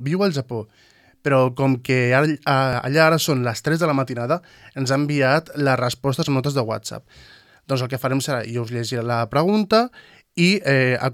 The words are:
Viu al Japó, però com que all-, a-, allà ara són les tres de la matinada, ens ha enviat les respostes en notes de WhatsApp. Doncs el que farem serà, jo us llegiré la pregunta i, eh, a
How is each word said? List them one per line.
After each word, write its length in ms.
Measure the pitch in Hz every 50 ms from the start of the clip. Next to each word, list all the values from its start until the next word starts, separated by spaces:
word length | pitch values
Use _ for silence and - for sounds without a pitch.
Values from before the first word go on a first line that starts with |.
| 123
Viu 200 | 139 170 185 202
al 80 | 196 151
Japó, 300 | 139 123 - 123 113 101 - _ _ _ _ _ _ _ _ _ _ -
però 300 | 147 139 131 131 131 123
com 220 | 139 135 135 131 123 123
que 260 | - 131 127 123 123 123 135
all-, 180 | 151 160 151 147 -
a-, 380 | 151 139 131 135 131 123 - -
allà 220 | 131 139 160 160
ara 120 | 160 165 156 -
són 180 | - 143 127 123
les 180 | 120 110 - -
tres 160 | 156 160 160
de 80 | 175 156
la 80 | 143
matinada, 460 | 135 131 123 127 120 120 123 160 175 - - - - - - -
ens 160 | 135 135 123 135
ha 80 | 143
enviat 540 | 147 143 147 143 131 131 143 160 160 - -
les 240 | 147 143 135 131 123
respostes 480 | 123 123 - - - 139 131 - 160 -
en 80 | 139
notes 160 | 131 120 147 135 135
de 80 | 113
WhatsApp. 420 | 110 107 107 - - 110 107 - _ _ - - - - - _ _ _ _ _
Doncs 200 | - 135 127 127
el 20 | 123
que 140 | 135 123 -
farem 180 | 131 131 135
serà, 220 | 127 - 139 117 107
jo 220 | 107 117 120 117
us 80 | 110 123
llegiré 260 | 117 113 107 131 117 113
la 160 | 120 120 117 117 107 -
pregunta 540 | 143 165 190 208 214 208 202 220 220 240 254 - - - - - - _ _ _
i, 220 | 175 170 180 202 196
eh, 380 | - 139 139 135 127 127 127 -
a 80 | - 131